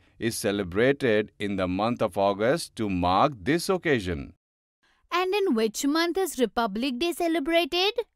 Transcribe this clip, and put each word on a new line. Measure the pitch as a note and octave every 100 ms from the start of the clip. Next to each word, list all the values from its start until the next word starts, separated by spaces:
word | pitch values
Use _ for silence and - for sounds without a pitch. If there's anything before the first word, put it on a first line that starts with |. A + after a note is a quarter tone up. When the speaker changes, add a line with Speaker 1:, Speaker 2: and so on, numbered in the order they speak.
| _ -
Speaker 1:
is | A2+ A2
celebrated | G#2+ G2+ F#2+ F#2 B2+ C#3 C3 G#2+ G#2+ -
in | G2+ G2
the | F#2
month | F#2 A2 A#2
of | A2+ G2+
August | G2 G2 A2 E3+ - -
to | G#2+
mark | F2+ F2 F#2+ C#3 B2
this | F2 E3 -
occasion. | F#3 E3+ B2+ F2+ D#2+ C2 - _ _ _ _ _ _ -
Speaker 2:
And | E4+ F#4 G4+
in | G4 A3+
which | A3 G#3+ C#4
month | D#4 F4 F4+
is | F4+ -
Republic | A3+ - A#3 G3+ C#4 A#3+
Day | E4+
celebrated? | D#4+ E4+ E4 C#4 E4+ E4+ F4 G4 A4+ G#4+